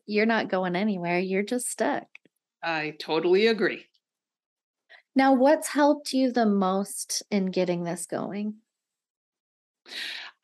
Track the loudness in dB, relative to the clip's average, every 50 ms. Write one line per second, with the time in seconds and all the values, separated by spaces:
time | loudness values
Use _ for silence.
0 | _ -4 0 0 2 2 2 0 0 -2 -2 -2 -2 0 -2 0 0 -2 -2 -2
1 | -2 -2 0 0 0 0 -2 -2 -2 -2 -4 -6 -4 -8 -4 -2 -2 -2 -2 -4
2 | -8 _ _ -20 _ _ _ _ _ _ _ _ -6 -6 -4 -4 -4 -6 -8 -10
3 | -6 -2 -2 0 2 4 4 4 4 4 2 2 0 -2 -2 -6 -12 _ _ _
4 | _ _ _ _ _ _ _ _ _ _ _ _ _ _ _ _ _ _ -20 -20
5 | _ _ _ 4 6 6 6 6 6 6 6 4 2 -4 0 2 4 4 4 2
6 | -2 -4 0 0 0 2 2 2 2 2 2 2 2 2 0 -2 -4 -6 -8 -12
7 | -10 -8 -8 -8 -6 _ -2 0 0 0 0 -2 0 0 -2 -4 -4 -6 -6 -8
8 | -8 -8 -6 -6 -6 -6 -6 -8 -8 -8 -10 -12 _ _ _ _ _ _ _ _
9 | _ _ _ _ _ _ _ _ _ _ _ _ _ _ _ _ _ -16 -14 -12
10 | -12 -10 -12 -14 -16 -18 _ _